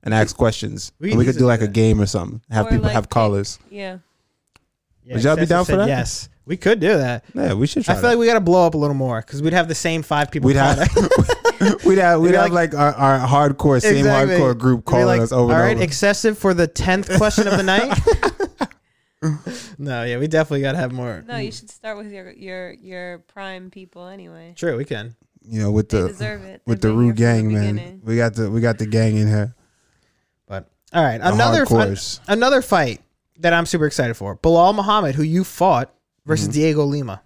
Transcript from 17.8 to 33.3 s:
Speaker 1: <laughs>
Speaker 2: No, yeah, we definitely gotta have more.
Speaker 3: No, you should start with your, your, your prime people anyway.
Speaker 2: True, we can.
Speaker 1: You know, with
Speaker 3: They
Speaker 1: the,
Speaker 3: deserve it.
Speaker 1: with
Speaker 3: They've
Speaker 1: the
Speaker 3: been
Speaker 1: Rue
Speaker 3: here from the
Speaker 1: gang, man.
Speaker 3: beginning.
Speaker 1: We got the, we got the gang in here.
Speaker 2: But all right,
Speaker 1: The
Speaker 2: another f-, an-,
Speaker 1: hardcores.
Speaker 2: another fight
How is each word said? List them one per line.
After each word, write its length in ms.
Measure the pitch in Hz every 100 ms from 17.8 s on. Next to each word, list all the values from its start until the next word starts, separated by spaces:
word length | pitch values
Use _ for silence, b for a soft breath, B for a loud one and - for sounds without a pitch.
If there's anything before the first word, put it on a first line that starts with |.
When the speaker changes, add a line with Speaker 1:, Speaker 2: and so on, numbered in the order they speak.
| 262 196 -
Speaker 1:
<laughs> 640 | 453 415 - 392 _ - _ _ _ _ _ 160 151 - 247 B 196
Speaker 2:
No, 240 | 143 123
yeah, 140 | 120 120
we 80 | 156
definitely 340 | 156 156 143
gotta 160 | 135 135
have 140 | 131
more. 320 | 127 123 95 226
Speaker 3:
No, 100 | 240
you 140 | -
should 180 | 113 214
start 260 | - 220 208
with 140 | 214
your, 200 | 202 185
your, 420 | - 190 185 180
your 460 | - 185 185 180 175
prime 520 | _ - 196 185 185
people 340 | 190 185 - 180
anyway. 460 | 196 175 165 165 175
Speaker 2:
True, 220 | 170 120
we 80 | 143
can. 300 | 117 113 117 _ _ 107
Speaker 1:
You 140 | 110
know, 100 | 104
with 180 | 107 104
Speaker 3:
They 120 | 110
Speaker 1:
the, 60 | 92
Speaker 3:
deserve 340 | - - 104
it. 180 | 98 - -
Speaker 1:
with 120 | 110
Speaker 3:
They've 100 | 110
Speaker 1:
the 40 | 110
Speaker 3:
been 20 |
Speaker 1:
Rue 60 | 120
Speaker 3:
here 100 | 110
from 0 |
the 60 |
Speaker 1:
gang, 300 | 117 117 110
man. 220 | 107 101 104
Speaker 3:
beginning. 260 | 104 95
Speaker 1:
We 120 | 107 113
got 180 | 117 107
the, 160 | 110
we 100 | 113
got 160 | 117 110
the 80 | 110
gang 320 | 113 113 107
in 100 | 107
here. 280 | 107 104 - _ _ _ _ _ _ _ _ _
Speaker 2:
But 220 | 98 - _ _
all 100 | 175
right, 140 | 151 117
Speaker 1:
The 160 | 180
Speaker 2:
another 300 | 202 233 330
f-, 80 | 277
an-, 60 | -
Speaker 1:
hardcores. 420 | 208 98 - - -
Speaker 2:
another 340 | 208 247 269
fight 400 | - 185 139 107 _ _ _